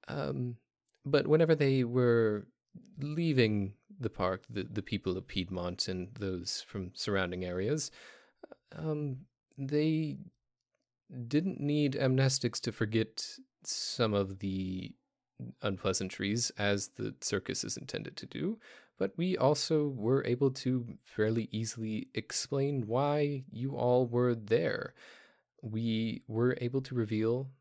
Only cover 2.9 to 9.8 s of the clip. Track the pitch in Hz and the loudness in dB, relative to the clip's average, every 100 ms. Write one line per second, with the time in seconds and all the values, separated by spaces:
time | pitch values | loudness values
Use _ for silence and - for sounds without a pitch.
2.9 | - 143 151 165 135 113 107 98 104 _ | -8 -4 0 2 6 6 4 0 -6 _
3.9 | 196 117 - 92 92 - 113 - 107 - | -8 -6 0 0 0 -4 -6 -4 -6 -4
4.9 | 101 - 92 - - 90 90 90 87 - | -2 -2 -4 -4 -4 -2 -4 -4 -4 -4
5.9 | 92 90 - 98 90 87 - - 104 90 | -4 -6 -6 -6 -4 -6 -8 -8 -8 -8
6.9 | - - 98 92 90 90 90 101 156 - | -6 -2 0 0 -2 -4 -2 0 -2 -4
7.9 | - - - _ _ - - _ 156 156 | -10 -20 -20 _ _ -20 -20 _ -8 -4
8.9 | 151 147 131 - _ _ - 135 147 | -4 -4 -6 -12 _ _ -10 -2 0